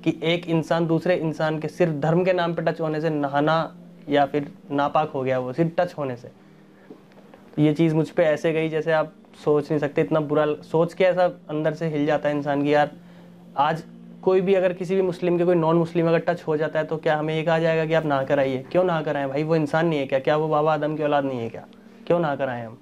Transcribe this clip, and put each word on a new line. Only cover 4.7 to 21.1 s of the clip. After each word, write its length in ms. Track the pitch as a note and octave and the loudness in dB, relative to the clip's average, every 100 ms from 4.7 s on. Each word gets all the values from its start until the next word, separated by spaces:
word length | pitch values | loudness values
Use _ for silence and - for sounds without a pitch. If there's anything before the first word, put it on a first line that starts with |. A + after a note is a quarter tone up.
नापाक 380 | C#3+ C#3+ D#3 D#3 | -2 0 0 -2
हो 140 | C#3+ | -2
गया 160 | C3 B2+ | -2 -2
वो 140 | B2+ | -2
सिर्फ 180 | B2+ E3 E3+ | -2 -2 0
टच 160 | F3 - | -4 -4
होने 180 | C#3 A#2+ | -8 -8
से। 120 | - - - - - - - - - - - - - - | -14 -20 -20 -20 -20 -20 -20 -20 -20 -20 -20 -20 -12 0
तो 60 | |
ये 120 | D3+ | 2
चीज़ 220 | D3+ E3 D#3 | 4 2 2
मुझ 140 | D3+ | 0
पे 140 | - | 0
ऐसे 300 | D#3+ D3 E3 | 2 2 0
गई 160 | D#3+ D#3+ | 0 -2
जैसे 220 | D#3 D3+ | -2 0
आप 220 | D#3+ D#3 - - - - | 0 0 -8 -20 -6 0
सोच 260 | D3 C#3+ | 0 2
नहीं 80 | D#3 | -2
सकते, 220 | C#3+ - | 0 0
इतना 180 | D3+ D#3+ | 0 0
बुरा 260 | D3 D3+ D3+ | 0 0 0
ल-, 100 | D3 | -2
सोच 380 | - D#3+ E3+ | -2 0 0
के 100 | - | 2
ऐसा 220 | F#3 F3 F3+ | 2 4 0
अंदर 480 | E3+ - D3+ D#3 | 0 -8 -2 -2
से 140 | D3+ E3 | -2 -4
हिल 180 | D3+ D3 | 0 0
जाता 240 | D3 D3 | 0 0
है 80 | D3 | -2
इंसान 260 | C#3+ C#3+ | -2 0
कि 100 | C#3+ | 2
यार, 180 | D3 D3 - - - - - - - | 2 2 -2 -20 -20 -20 -20 -14 0
आज 260 | D3 D#3+ - - - - | 0 0 -6 -20 -20 -4
कोई 200 | - F#3+ | 2 2
भी 120 | F#3 | 4
अगर 200 | F#3+ F#3 | 2 2
किसी 220 | F3 F3 F#3+ | -2 -2 0
भी 60 | |
मुस्लिम 360 | F#3 E3+ F3+ F3 | 0 0 0 2
के 80 | F3 | 4
कोई 100 | F3 | 4
नॉन 200 | D#3+ E3 | 4 2
मुस्लिम 320 | E3 E3+ E3 | 2 0 2
अगर 120 | E3 | 2
टच 240 | E3 E3+ - | 0 -4 -2
हो 100 | D#3 | -2
जाता 220 | D#3 D3+ | 0 -2
है, 60 | D3+ | -4
तो 120 | D#3+ | -2
क्या 200 | D#3+ D3+ | 0 0
हमें 180 | D#3 D#3+ | 0 -2
ये 80 | |
कहा 160 | D#3 D#3+ | 0 2
जाएगा 260 | E3 D#3+ D#3+ | 2 0 2
कि 80 | |
"आप 120 | D#3+ D#3 | 0 2
नहा 180 | C#3 | 0
कर 160 | C3+ C#3+ | 0 0
आइए"? 260 | C3+ C3 C3 | 0 -2 -2
क्यों 120 | F3 | 0
नहा 180 | F#3 D#3+ | 2 0
कर 160 | D3+ C#3+ | -2 -4
आएँ 100 | C#3 | -4
भाई? 160 | C3+ | -2
वो 120 | D#3 E3 | 0 0
इंसान 320 | D3 D#3+ E3+ | 2 0 0
नहीं 120 | D3+ | 0
है 80 | C3+ | 0
क्या? 120 | C3+ | 0
क्या 180 | C#3+ D3+ | 2 0
वो 100 | D#3 | 2
बाबा 260 | D3+ D#3 | 0 2
आदम 220 | D3+ D3+ D3+ | 0 -2 -2
की 60 | |
औलाद 220 | D3+ | 0